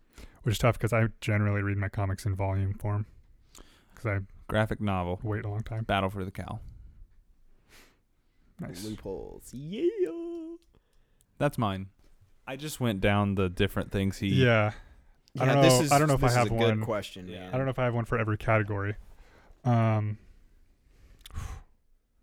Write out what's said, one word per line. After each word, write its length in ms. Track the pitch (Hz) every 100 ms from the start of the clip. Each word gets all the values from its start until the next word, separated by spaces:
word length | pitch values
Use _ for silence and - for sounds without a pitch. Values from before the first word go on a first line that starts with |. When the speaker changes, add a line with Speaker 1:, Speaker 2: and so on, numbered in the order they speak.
| _ - - -
Speaker 1:
Which 100 | 131 101
is 40 |
tough 200 | 120 -
'cause 140 | 110
I 160 | 117 113 -
generally 420 | - 104 104 104
read 140 | 101 101
my 100 | 98
comics 380 | - 98 95 104
in 80 | 95
volume 400 | 95 98 98 98
form 320 | 104 104 107 - - - _ - - _ _ -
'cause 120 | 117
I 140 | 98 98 - -
Speaker 2:
Graphic 320 | 107 110 -
novel. 400 | 107 92 87 90
Speaker 1:
wait 220 | 107 104 107
a 40 |
long 140 | 104
time. 220 | - 110 110
Speaker 2:
Battle 260 | 98 98
for 140 | 98 92
the 60 |
Cow. 300 | - - - - - - - - - _ _ - - _ - - _ _ _ _ _ _ -
Speaker 1:
Nice. 240 | - 87 107
Speaker 3:
Loopholes. 680 | 110 101 87 50 50 - 123
Yeah. 1040 | 147 214 349 440 349 339 339 339 320 330 _ _ _ _ _ _ _ -
Speaker 2:
That's 200 | 143 -
mine. 300 | 107 95 95 _ _ - _ _ -
I 100 | 135
just 220 | 151 -
went 220 | 123 98
down 340 | 101 101 101 98
the 120 | 92
different 420 | 87 101 - -
things 280 | 104 98 -
he 100 | 101
Speaker 1:
Yeah. 440 | 131 127 110 107 - - - _ _ _ 120
I 80 | 131
Speaker 3:
Yeah, 60 | 139
Speaker 1:
don't 80 |
Speaker 3:
this 100 | 135 127
Speaker 1:
know, 20 | 143
Speaker 3:
is, 60 |
Speaker 1:
I 60 | 143
don't 80 | 151
know 60 | 135
if 80 |
I 40 | 131
Speaker 3:
this 60 |
is 40 | 123
Speaker 1:
have 100 | 113
Speaker 3:
a 40 |
good 80 | 113 117 107
Speaker 1:
one. 40 | 110
Speaker 3:
question, 420 | 104 - - 90
Speaker 2:
Yeah. 120 | 90
Speaker 3:
man. 140 | 92 127
Speaker 1:
I 20 |
don't 100 | 135
know 40 |
if 80 | 127
I 60 | 123
have 100 | 117
one 100 | 117
for 120 | 120
every 180 | 110 107
category. 580 | - 110 107 101 98 107 - - - - - - 120
Um, 540 | 120 113 110 107 107 - - - _ _ _ _ _ - - - - - - - _ _ _ _ _